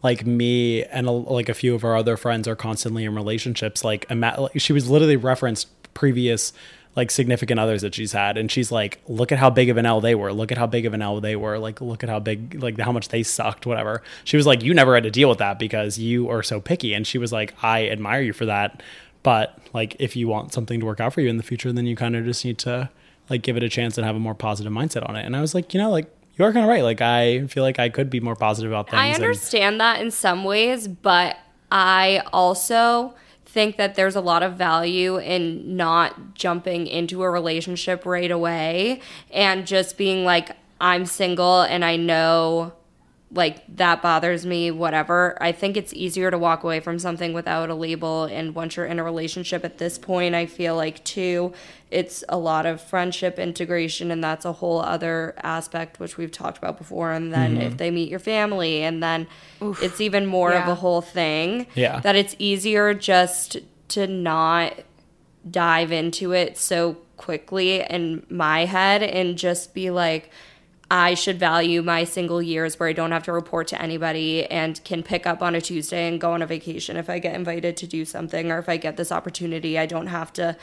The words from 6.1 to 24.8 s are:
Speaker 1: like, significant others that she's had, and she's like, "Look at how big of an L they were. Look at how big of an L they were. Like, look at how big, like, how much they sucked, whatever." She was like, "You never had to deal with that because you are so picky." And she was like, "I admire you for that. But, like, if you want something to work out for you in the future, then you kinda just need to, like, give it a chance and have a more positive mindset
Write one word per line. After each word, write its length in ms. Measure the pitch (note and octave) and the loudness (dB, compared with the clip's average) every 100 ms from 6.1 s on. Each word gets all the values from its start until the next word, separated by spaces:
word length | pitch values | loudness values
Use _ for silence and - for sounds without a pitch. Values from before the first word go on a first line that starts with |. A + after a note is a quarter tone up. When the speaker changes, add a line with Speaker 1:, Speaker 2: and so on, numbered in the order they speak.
| B2 B2 A2+ - - - - _ - | 4 2 0 -2 -8 -20 -20 _ -2
Speaker 1:
like, 140 | A#2+ | 0
significant 500 | - B2 A#2+ A#2+ A2+ | 2 2 2 2 2
others 220 | A2 G#2+ | 2 0
that 140 | G2+ F#2 | -2 -6
she's 160 | G#2+ | -4
had, 260 | G#2+ G2+ G#2 | 0 0 0
and 140 | A2 | -2
she's 200 | C3 A#2 | 0 0
like, 300 | A#2 G#2 - - | 0 -2 -6 -6
"Look 240 | A2+ A#2+ | -2 2
at 80 | C3+ | 6
how 100 | C3 | 6
big 220 | A#2+ B2 | 8 6
of 60 | A#2 | 4
an 100 | A#2 | 4
L 140 | A2 | 4
they 120 | A2+ | 4
were. 180 | A2+ G2+ | 2 0
Look 200 | G#2 A2 | -2 -4
at 80 | A#2+ | -2
how 80 | A#2 | 0
big 180 | A#2+ A2+ | 0 -2
of 80 | |
an 80 | G#2+ | -2
L 180 | G#2 G#2 | -2 -4
they 160 | G#2+ G#2+ | -4 -4
were. 220 | G#2+ G#2+ | -4 -6
Like, 240 | A2 G#2+ | -6 -8
look 220 | B2 A2 | -8 -6
at 60 | A#2 | -4
how 100 | G#2+ | -4
big, 420 | G#2+ G#2+ A#2 D3+ | -2 -4 -6 -6
like, 180 | B2 G#2+ | -6 -2
how 120 | A2+ | -2
much 160 | A#2+ - | -2 -2
they 160 | A#2 | -2
sucked, 420 | A2 - A#2 G#2 B2 | -2 -2 -2 -4 -4
whatever." 380 | A2+ G#2+ A2+ - - | -2 -2 -6 -10 -12
She 140 | - D3+ | 2 6
was 80 | D3 | 8
like, 160 | B2 | 6
"You 100 | A#2+ E3+ | 6 6
never 180 | C3 | 8
had 100 | A#2+ | 6
to 60 | A2+ | 4
deal 200 | A2 C#3 | 4 4
with 100 | G#2+ | 4
that 180 | G2+ G2+ | 0 -2
because 400 | G#2+ A2 G#2+ G#2+ | -2 -2 -2 -2
you 320 | A2+ A#2+ A#2 | 0 0 0
are 140 | A2+ | -2
so 180 | - G#2+ | -4 -6
picky." 320 | - F3 A#2 | -2 -2 0
And 140 | G#2 A2 | -2 -2
she 100 | B2+ | -4
was 140 | A#2+ | -2
like, 240 | A2+ G#2+ - | -2 -4 -2
"I 260 | A2+ A2+ G#2+ | 0 2 0
admire 320 | G#2+ G#2 B2+ | -2 -2 0
you 120 | B2 | 0
for 120 | - A2+ | -2 -2
that. 380 | G2+ G#2 - - - - _ | 0 -2 -4 -18 -20 -20 _
But, 340 | C3+ A2+ A2 - - | 4 4 2 -6 -8
like, 220 | A#2+ A2 - | -4 -4 -4
if 180 | B2+ B2 | -4 -2
you 120 | A2+ | -2
want 260 | G#2+ - | -2 -4
something 260 | - A2+ A#2 | -6 -4 -4
to 60 | A2 | -4
work 140 | G#2 | -2
out 140 | A#2 | -2
for 80 | D3+ | 0
you 80 | C3 | 0
in 80 | A2+ | 0
the 60 | |
future, 300 | - A#2+ B2+ | -4 -6 -2
then 140 | B2 A#2+ | -2 -2
you 80 | A#2 | -2
kinda 260 | A#2 A#2 | -2 -2
just 240 | A#2 A#2+ B2 | -2 -4 -4
need 140 | A2 | -4
to, 320 | B2 B2 B2+ - _ _ - | -4 -4 -6 -12 _ _ -6
like, 100 | B2+ | -4
give 160 | A#2+ A#2 | -2 -2
it 60 | |
a 60 | A#2 | -2
chance 280 | B2 A#2 A2+ | -2 -2 -2
and 80 | A2 | -2
have 100 | A2 | -2
a 40 | |
more 160 | A2+ G#2 | -4 -4
positive 360 | G#2+ G#2 G#2 | -4 -4 -4
mindset 380 | G#2+ | -2